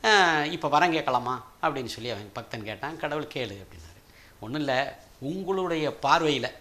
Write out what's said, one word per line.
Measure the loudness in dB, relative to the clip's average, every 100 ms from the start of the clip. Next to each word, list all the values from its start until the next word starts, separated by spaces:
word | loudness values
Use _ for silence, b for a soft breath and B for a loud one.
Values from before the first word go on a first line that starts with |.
"அ, | 6 6 6 4 0
இப்ப | -2 2
வரம் | 4 4
கேட்கலாமா?" | 2 2 0 0 -6 -8 -2
அப்படின்னு | -2 -2 -6
சொல்லி | -8 -6
அவன் | -8 -8
பக்தன் | -12 -10 -10
கேட்டான். | -8 -8 -8 -6
கடவுள், | -4 -4 -6
"கேளு" | -6 -6
அப்படின்னாரு. | -8 -14 -18 -20 -20 -20 B B B
"ஒண்ணும் | -8 -4
இல்ல, | 0 0 -2 -8 -20 -12
உங்களுடைய | -8 -6 -4 -2 0 0 -2 -2
பார்வையில | 4 4 4 0 -2 -8